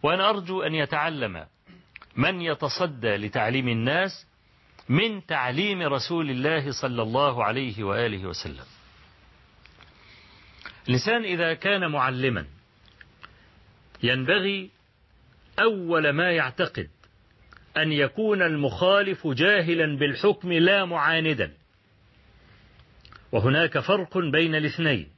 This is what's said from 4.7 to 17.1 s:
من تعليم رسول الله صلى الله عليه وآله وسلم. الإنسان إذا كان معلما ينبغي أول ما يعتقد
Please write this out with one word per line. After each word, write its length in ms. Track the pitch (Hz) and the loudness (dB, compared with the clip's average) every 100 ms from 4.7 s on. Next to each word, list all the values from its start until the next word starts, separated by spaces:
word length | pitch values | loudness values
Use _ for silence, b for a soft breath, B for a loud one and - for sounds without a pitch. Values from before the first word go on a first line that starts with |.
| - - | -20 0
من 380 | 143 226 202 - | 2 2 -4 -4
تعليم 560 | 156 123 135 202 190 | -2 -2 0 -2 -2
رسول 480 | 156 135 - 170 151 | -2 -2 -2 -4 -2
الله 400 | 127 143 160 139 127 | -2 0 0 -2 -4
صلى 220 | 127 120 | -4 -2
الله 420 | 110 123 143 123 | 0 2 2 2
عليه 400 | 104 120 127 101 | -2 -2 -6 -4
وآله 420 | 101 107 120 98 95 | -2 0 -2 -4 -8
وسلم. 380 | - 82 65 - - - - - _ - _ _ _ - - B B B B B B B B B B - | -8 -10 -12 -18 -20 -20 -20 -20 _ -20 _ _ _ -20 -20 B B B B B B B B B B -2
الإنسان 360 | 123 208 233 | 0 2 -2
إذا 300 | 208 175 170 | -2 -2 -2
كان 360 | 160 190 202 170 | -2 -2 0 0
معلما 560 | 147 131 127 131 107 71 71 _ _ - _ - _ - b b b - _ _ - | 0 0 0 -2 -2 -6 -16 _ _ -20 _ -20 _ -20 b b b -20 _ _ -4
ينبغي 680 | 120 131 127 196 196 196 185 _ _ _ _ _ _ _ _ - | -2 0 2 0 0 -6 -10 _ _ _ _ _ _ _ _ 0
أول 500 | 220 202 170 165 151 | 2 2 0 2 2
ما 200 | 143 180 | 2 2
يعتقد 600 | 170 131 123 165 - 78 _ _ | 2 -2 -2 -4 -4 -10 _ _